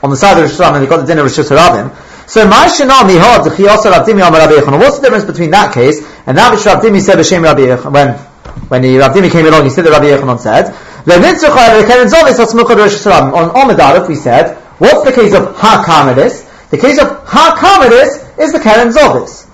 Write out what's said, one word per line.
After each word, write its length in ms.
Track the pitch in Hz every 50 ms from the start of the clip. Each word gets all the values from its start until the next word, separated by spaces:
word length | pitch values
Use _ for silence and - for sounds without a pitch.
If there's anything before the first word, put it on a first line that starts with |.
| -
on 60 | 139
the 60 | 139
side 200 | 127 196 202 190
of 80 | 170 156
Rosh 140 | 139 - -
Hashanah, 180 | 180 156 147
and 80 | 143 135
they 40 | 135
got 120 | 165 -
the 60 | -
din 120 | 131 170 156
of 60 | 143
Rosh 140 | 131 127 -
Hashanah." 880 | 147 - 139 147 170 - - 104 110 135 - - - - - - - -
So 200 | - 220 214 202
my 180 | 208 240 311
Shana 420 | 359 339 - 285 254 269 262 233 190
Mihad, 360 | 185 165 180 233 240 202 -
the 60 | 156
Chiyasa 400 | - - 196 202 208 - - 214
Rav 160 | 185 165 170
Dimi 200 | 220 220 196 185
Amar 140 | 175 160 160
Rabbi 200 | 160 156 151 147
Yochanan. 200 | - 143 135 151
What's 180 | 226 285 285 -
the 40 |
difference 220 | 285 254 220 214 202
between 260 | 196 160 147 170 -
that 200 | 180 208 208 -
case 280 | - - 120 139 156 - - - - - -
and 100 | - 131
that 160 | 165 226 247
which 120 | 226 208 -
Rav 180 | 214 185 -
Dimi 180 | - 226 202 190
said 180 | - 202 190 170
B'Shem 240 | 160 - 185 175
Rabbi 180 | 165 156 143 135
Yochanan, 320 | 135 127 127 123 - 143
when, 240 | 139 143 143 131 120 - - - _ _ _ - - - - -
when 140 | 135 127
he, 160 | 127 131 131 131
Rav 140 | 139 135
Dimi 180 | - 196 190 165
came 160 | 143 170 160
along, 180 | 156 156 156 143
he 60 | 135
said 140 | 127 185 170
that 80 | 165
Rabbi 140 | 151 147 143
Yochanan 340 | 147 139 135 - 131 123 117
said, 320 | - 110 107 143 202 190 - - - - - - -
"Le 140 | 147 175 175
Mitzvah 560 | 214 339 349 302 311 294 - 262 240 233 226
the 80 | 214 208
Keren 220 | 220 247 254 247 202
Zovis 320 | - 330 320 285 233 -
Hasmucha 340 | 233 220 226 233 233 - -
Rosh 300 | 196 208 202 208 208 -
Hashanah." 280 | 208 185 156 143 135
On 180 | - 170 165 170
Omar 300 | - - 277 262 202 165
Aleph 280 | 151 139 147 180 185 -
we 60 | 156
said, 420 | 131 - 123 120 135 165 - - - - - - -
what's 260 | 160 240 311 302 302
the 80 | 277
case 220 | 254 240 220 - -
of 200 | - - - -
Hakamadis? 1120 | - - 220 220 - - 175 165 151 143 135 120 131 - 247 - - - - - - - _
The 80 | - -
case 200 | - 269 285 294
of 80 | 277 - - - -
Hakamadis 1120 | - - 262 320 330 320 - 294 359 392 370 269 233 233 247 285 - - - - - - -
is 120 | 302 294
the 80 | 311 320
Keren 280 | - 220 214 226 247 233
Zovis. 560 | 226 - - - - 165 - - - - - -